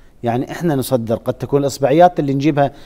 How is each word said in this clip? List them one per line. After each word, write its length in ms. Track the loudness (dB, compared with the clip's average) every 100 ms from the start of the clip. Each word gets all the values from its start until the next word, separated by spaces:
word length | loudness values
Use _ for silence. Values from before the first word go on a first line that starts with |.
| -20 -8 -4
يعني 280 | -2 -4
إحنا 220 | -4 -2 -2
نصدر، 420 | 0 -2 -2 -4
قد 180 | -4 -6
تكون 260 | -2 -2
الإصبعيات 600 | -2 -2 0 6 4 4
اللي 140 | -2 0
نجيبها، 360 | 0 2 0 -2